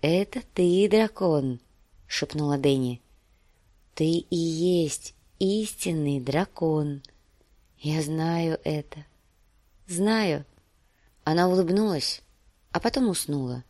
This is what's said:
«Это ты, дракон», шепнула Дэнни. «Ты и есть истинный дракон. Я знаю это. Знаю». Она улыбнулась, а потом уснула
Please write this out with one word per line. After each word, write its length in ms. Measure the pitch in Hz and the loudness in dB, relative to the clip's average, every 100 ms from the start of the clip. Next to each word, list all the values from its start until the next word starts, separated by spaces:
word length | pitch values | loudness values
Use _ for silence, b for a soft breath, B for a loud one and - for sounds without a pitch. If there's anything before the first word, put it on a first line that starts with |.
«Это 400 | 147 175 196 262 - | 2 2 0 -6 -8
ты, 360 | - 180 180 202 | 0 2 4 4
дракон», 680 | 214 220 - 185 151 135 123 _ _ _ - - | 4 2 0 0 2 0 -6 _ _ _ -20 -10
шепнула 500 | - 143 151 147 143 | -6 -4 -2 0 2
Дэнни. 440 | 143 135 127 123 _ _ _ _ _ _ _ _ _ | 2 2 0 -6 _ _ _ _ _ _ _ _ _
«Ты 120 | - 160 | -2 0
и 300 | 170 - 170 | 0 0 -2
есть 800 | 165 160 175 175 156 - - _ _ _ | -2 0 2 2 0 -4 -12 _ _ _
истинный 800 | 190 208 214 - 180 160 147 143 | 0 0 -4 -6 -4 -2 0 -2
дракон. 840 | 123 139 196 - 165 156 147 143 - _ _ _ _ _ _ _ | -2 -2 -2 -2 0 0 -2 -6 -12 _ _ _ _ _ _ _
Я 220 | 147 156 | -4 -2
знаю 580 | 147 160 160 170 165 160 | -2 -2 -2 0 -2 -2
это. 420 | - 151 - - 147 _ _ _ _ _ _ _ - | -4 -6 -6 -16 -20 _ _ _ _ _ _ _ -10
Знаю». 580 | 175 202 220 202 143 143 _ _ _ _ _ _ _ | -2 0 2 0 -2 -6 _ _ _ _ _ _ _
Она 240 | - 160 180 | -2 2 4
улыбнулась, 760 | 185 170 190 214 165 - - _ _ _ _ _ | 4 4 2 2 0 -4 -8 _ _ _ _ _
а 80 | 170 | -4
потом 300 | 226 269 247 | -2 0 0
уснула 540 | 175 - 143 127 123 | -2 -4 -4 -4 -8